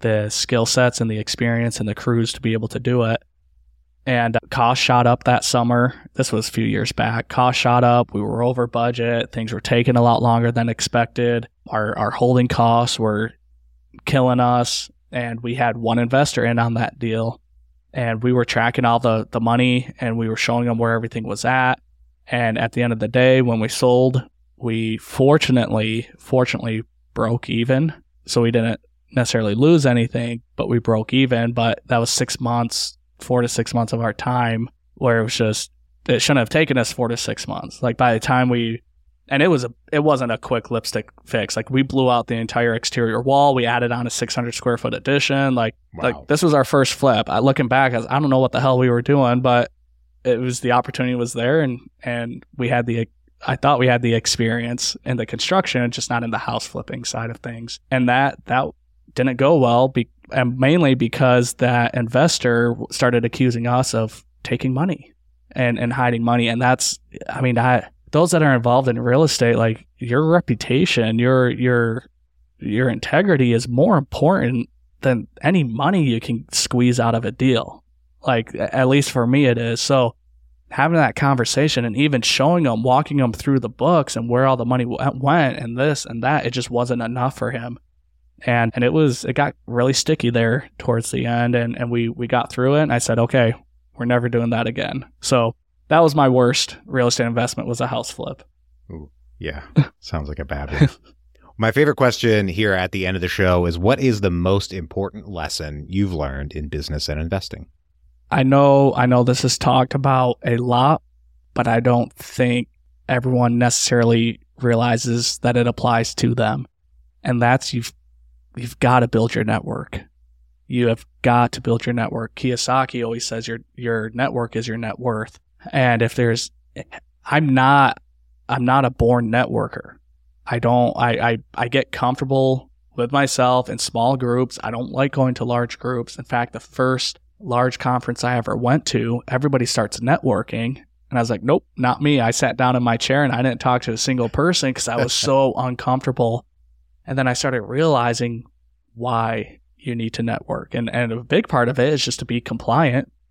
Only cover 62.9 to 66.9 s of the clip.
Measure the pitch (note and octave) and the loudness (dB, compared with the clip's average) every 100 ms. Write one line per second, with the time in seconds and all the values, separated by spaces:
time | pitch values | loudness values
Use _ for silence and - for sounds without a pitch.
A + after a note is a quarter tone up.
62.9 | - B2+ A#2+ A#2 - B2+ A#2+ A#2+ B2 C3 | 0 2 2 0 0 0 2 0 0 0
63.9 | A2+ A2 - _ _ - - C3+ B2+ F3+ | -2 -4 -6 _ _ -6 -4 -2 -2 -2
64.9 | - - _ _ _ _ - B2 A2+ A#2+ | -4 -10 _ _ _ _ -2 -2 0 -2
65.9 | B2 B2 A#2 A#2 A#2+ A#2 A#2 B2+ B2+ - | 0 0 0 0 2 0 0 0 0 -2